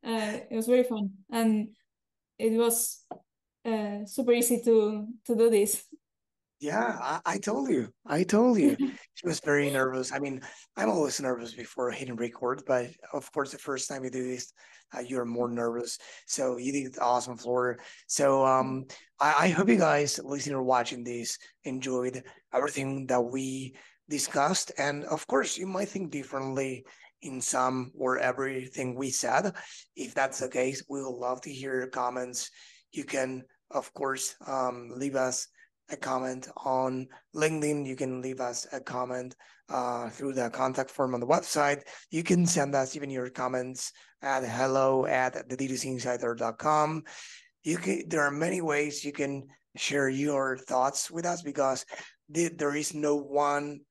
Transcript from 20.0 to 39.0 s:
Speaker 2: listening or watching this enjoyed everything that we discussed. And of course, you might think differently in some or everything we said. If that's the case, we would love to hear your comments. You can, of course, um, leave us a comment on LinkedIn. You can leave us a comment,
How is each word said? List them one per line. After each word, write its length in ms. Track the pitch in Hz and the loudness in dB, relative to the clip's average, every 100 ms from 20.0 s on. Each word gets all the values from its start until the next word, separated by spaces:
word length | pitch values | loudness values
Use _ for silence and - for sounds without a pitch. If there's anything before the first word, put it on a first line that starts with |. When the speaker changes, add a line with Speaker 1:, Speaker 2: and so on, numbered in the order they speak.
| 147 - | 2 -2
Speaker 2:
listening 340 | - 143 143 139 | -4 -6 -2 -2
or 60 | |
watching 400 | 127 127 123 127 | 2 2 2 -4
this 360 | 120 120 117 - - _ | -6 -6 -6 -8 -12 _
enjoyed 580 | 151 131 131 127 123 127 - - _ | -8 -6 -2 -2 -2 -4 -14 -20 _
everything 540 | 127 147 139 135 135 127 | -2 -2 -2 -4 -4 0
that 160 | 123 | 2
we 520 | 120 131 131 131 131 - - _ _ | 2 -2 -4 -6 -10 -14 -20 _ _
discussed. 600 | 147 - - 143 180 - - | -4 -2 2 2 2 -2 -2
And 280 | 143 143 | -2 -2
of 220 | 147 156 - | -2 -4 0
course, 300 | 262 240 - | 0 2 -4
you 100 | 190 | -4
might 220 | 190 202 | -4 -4
think 220 | 196 170 | -4 -6
differently 760 | 147 131 139 135 131 135 127 127 - - _ | -6 -6 -6 -4 -2 -4 -6 -12 -20 -20 _
in 180 | 135 131 | -12 -6
some 520 | 120 127 127 131 123 - | -2 2 2 0 -4 -2
or 200 | 127 127 | 0 2
everything 760 | 127 127 135 131 131 - 127 | 0 0 -2 -4 -8 -6 -6
we 140 | 123 135 | -4 -4
said. 420 | - 120 131 196 175 - - - - | -2 2 2 2 -4 -14 -18 -20 -12
If 180 | 131 | -6
that's 260 | - 135 - | 0 -2 -2
the 80 | 127 | -4
case, 340 | 123 127 131 - | 0 0 -2 -8
we 120 | 139 | -8
would 60 | 135 | -8
love 320 | 123 123 127 | -6 -4 -4
to 80 | 131 | -8
hear 240 | 135 135 131 | -10 -4 -4
your 120 | 127 | -4
comments. 600 | 127 123 123 127 123 - - - - _ | -2 -2 -2 -6 -8 -10 -12 -20 -20 _
You 120 | - | -12
can, 400 | 139 135 131 131 131 _ _ | -4 -2 -2 -4 -12 _ _
of 240 | 143 - | -6 -6
course, 420 | - 135 131 - - - | -6 -4 -2 -6 -8 -6
um, 440 | 135 127 123 120 | -2 -2 -2 -10
leave 220 | 123 139 135 | -6 -2 0
us 320 | 131 127 - _ - _ _ | 0 -2 -8 _ -20 _ _
a 80 | 151 | -8
comment 520 | 135 131 131 127 127 - | -2 -2 -2 -6 -10 -6
on 420 | 139 131 131 127 131 - _ | 0 2 2 -2 -8 -14 _
LinkedIn. 540 | - 156 160 147 147 139 | 0 0 2 0 0 -4
You 80 | |
can 260 | 131 131 127 | -4 -4 -4
leave 200 | 127 131 | -6 -6
us 260 | 123 120 - | -6 -6 -8
a 80 | 135 | -10
comment, 560 | 127 127 | -6 -6